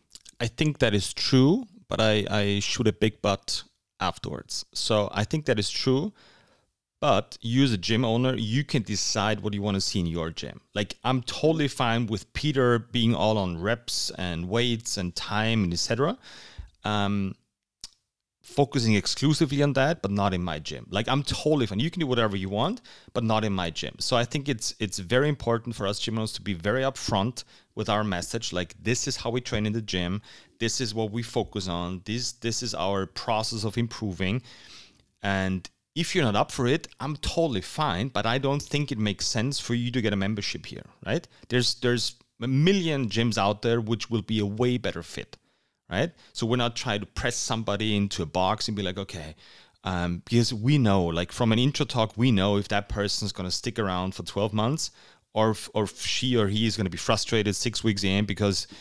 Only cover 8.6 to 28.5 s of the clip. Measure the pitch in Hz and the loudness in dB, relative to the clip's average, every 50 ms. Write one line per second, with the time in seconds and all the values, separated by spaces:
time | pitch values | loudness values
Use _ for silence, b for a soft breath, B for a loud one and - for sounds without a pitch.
8.6 | 147 - - 143 101 - 104 95 - - - 113 101 107 107 101 95 107 101 101 | 0 0 0 -2 0 0 -2 -2 -2 -2 0 0 2 2 0 0 -2 -4 -2 -2
9.6 | 98 104 98 98 95 - - 104 87 85 82 85 82 82 82 - - 62 - - | 0 0 0 0 0 0 0 0 0 0 0 -2 -4 -4 -6 -8 -10 -10 -12 -14
10.6 | - _ - 101 104 95 - - - 120 131 131 120 - - - - 156 165 160 | -16 _ -4 -4 -4 -4 -6 -6 -2 -2 0 -2 -2 -4 -4 0 2 2 2 2
11.6 | 147 135 - - 135 117 113 117 120 104 110 95 - - - - - 151 147 135 | 2 0 0 0 0 2 2 2 0 0 -2 -4 -4 -6 -8 -4 -2 0 2 4
12.6 | 127 123 120 117 113 - - 123 117 113 120 80 87 107 110 107 98 90 87 82 | 4 4 4 4 2 0 0 2 4 4 4 4 4 2 2 2 0 -2 -2 -2
13.6 | 85 101 117 117 - - - - - - - - 92 90 85 82 85 90 98 117 | -2 -2 -2 -2 -4 -4 -4 -4 -4 -4 -4 -4 -4 -4 -4 -4 -4 -2 0 0
14.6 | 120 123 117 113 117 - - - 92 87 85 - - - 104 104 107 113 113 110 | 2 2 0 -2 -4 -4 -4 -2 -2 -4 -4 -6 -6 -4 -2 0 2 2 2 2
15.6 | 101 87 85 85 - - 117 110 139 160 240 - B B B B B B B B | 2 2 0 0 -2 0 0 0 0 0 0 -4 B B B B B B B B
16.6 | B B B B - 107 107 104 101 98 101 101 98 98 - - _ _ _ _ | B B B B -4 -2 0 0 0 0 0 0 -2 -4 -6 -10 _ _ _ _
17.6 | _ _ _ _ - - _ _ _ _ _ _ _ _ _ _ - - - - | _ _ _ _ -20 -20 _ _ _ _ _ _ _ _ _ _ -20 -4 0 0
18.6 | 143 120 - 135 117 113 110 101 92 - - - - 143 151 - 165 139 131 139 | 2 2 2 0 2 4 4 4 2 0 -2 0 0 2 2 2 2 0 2 2
19.6 | 143 143 135 139 131 147 175 - - 95 101 101 98 101 92 90 90 90 78 78 | 2 2 2 2 2 0 0 -2 -2 -2 0 2 2 2 2 0 -2 -2 -4 -6
20.6 | 76 - 73 64 58 - - 98 107 - 127 143 143 - - - - 151 156 147 | -8 -8 -10 -12 -10 -6 -4 -2 0 0 0 0 0 -2 -4 -2 2 2 2 2
21.6 | 123 104 98 98 127 165 - 185 165 135 127 117 117 110 98 98 95 95 101 104 | 2 0 0 -2 -2 -2 -2 -2 -2 0 2 2 2 2 0 -2 -4 -4 -2 0
22.6 | 120 165 233 254 - B B B B B B - 117 113 110 110 107 110 98 95 | 0 -2 -2 -6 -10 B B B B B B -2 0 2 2 2 2 2 0 -2
23.6 | 90 85 80 - - - - - - - 131 120 120 117 - 156 139 143 143 113 | -2 -4 -4 -6 -8 -8 -6 -6 -4 0 2 2 2 0 -2 -4 -2 -2 -4 -4
24.6 | - - - - 110 98 - - 98 85 110 127 143 151 147 - - 120 117 113 | -4 -8 -6 -4 -4 -4 -4 -6 -4 0 2 2 2 2 0 0 0 0 0 0
25.6 | 113 120 110 - 107 98 104 - - - 110 113 110 104 - - 92 101 101 82 | -2 -4 -6 -4 -2 -2 -2 -2 -4 -4 -2 -2 -4 -4 -6 -6 -6 -4 -4 -2
26.6 | 82 104 110 131 131 135 135 - - - 117 98 98 120 123 - - b b b | 0 0 0 0 0 -2 -4 -4 -4 0 0 2 2 0 -2 -6 -12 b b b
27.6 | b b b - 107 - 107 104 107 107 95 87 90 - - 113 - - | b b b -6 -2 0 2 2 2 0 -2 -4 -4 -4 -6 -6 -6 -4